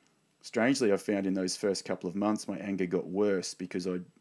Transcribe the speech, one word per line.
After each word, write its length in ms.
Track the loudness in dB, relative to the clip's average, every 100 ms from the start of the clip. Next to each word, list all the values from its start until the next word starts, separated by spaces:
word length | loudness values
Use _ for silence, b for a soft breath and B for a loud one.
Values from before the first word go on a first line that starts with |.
| b b _ _
strangely, 500 | -6 2 2 4 4
I 40 | 4
found 280 | 2 0 2
in 80 |
those 220 | 0 -2 0
first 300 | 0 0 -4
couple 240 | -6 -4
of 60 | 0
months, 320 | 0 0 -4
my 100 | -8
anger 280 | -4 -2 0
got 220 | 0 0
worse 460 | 0 2 2 -2
because 340 | -10 -6 -4 -2
I'd, 180 | -4 -6 _